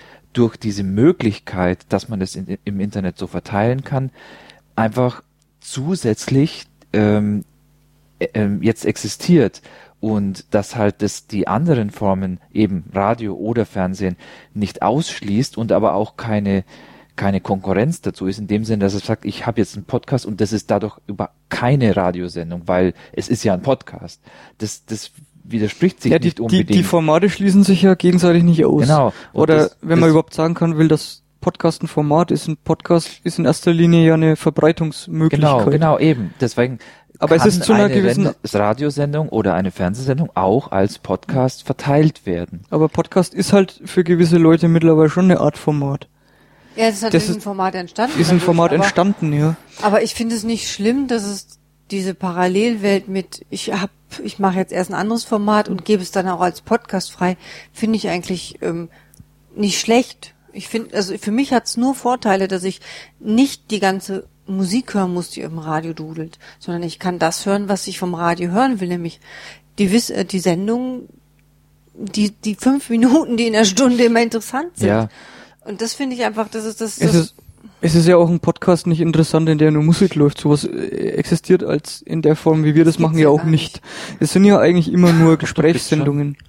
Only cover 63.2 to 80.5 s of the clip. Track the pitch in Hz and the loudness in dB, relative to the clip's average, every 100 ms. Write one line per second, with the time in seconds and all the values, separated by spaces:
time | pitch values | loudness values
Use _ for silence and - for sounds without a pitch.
63.2 | - 220 277 - - 214 196 190 196 196 | -2 2 2 0 -8 -2 -2 -2 -6 -10
64.2 | - _ - 190 190 233 254 208 185 175 | -10 _ -8 -4 -2 -2 -2 -2 -2 -4
65.2 | 170 - - 165 156 156 165 160 156 160 | -6 -10 -10 -10 -6 -6 -6 -10 -12 -10
66.2 | 160 - - - - 170 170 - 185 180 | -12 -14 -20 -18 -8 -6 -6 -6 -6 -2
67.2 | 165 - 202 202 202 196 - 180 180 170 | -2 -2 -4 -4 -2 -4 -4 -8 -6 -2
68.2 | 170 170 175 196 269 220 180 175 170 - | -2 -2 -2 0 0 0 -4 -4 -6 -12
69.2 | - - - - _ - 196 220 - - | -20 -20 -20 -20 _ -2 2 2 0 -6
70.2 | 185 190 180 170 202 240 254 254 - _ | -4 -2 -2 -2 -2 -4 -4 -10 -14 _
71.2 | _ _ _ _ _ _ _ - 202 214 | _ _ _ _ _ _ _ -14 -10 -2
72.2 | 208 208 214 202 254 277 - 233 247 294 | -4 -2 -8 -2 0 0 0 2 4 4
73.2 | 285 233 233 214 214 190 262 247 240 226 | 2 -2 0 2 2 4 2 4 4 4
74.2 | 233 226 - 254 349 - 101 107 110 - | 0 -2 -6 -8 -8 -4 0 0 -2 -8
75.2 | - - - _ - 196 226 - 269 247 | -20 -20 -20 _ -14 -8 -8 -6 -6 -4
76.2 | 220 214 208 226 220 214 226 - 170 165 | -4 -4 -6 -6 -8 -8 -8 -2 2 2
77.2 | 160 _ _ - - - 170 165 165 180 | 0 _ _ -20 -20 -4 2 4 6 6
78.2 | 170 170 - - - 170 - 160 170 156 | 6 2 0 -2 0 0 2 0 2 2
79.2 | 160 156 160 151 156 151 156 165 185 156 | 2 2 2 4 4 4 2 4 2 4
80.2 | 147 - 151 | 2 2 0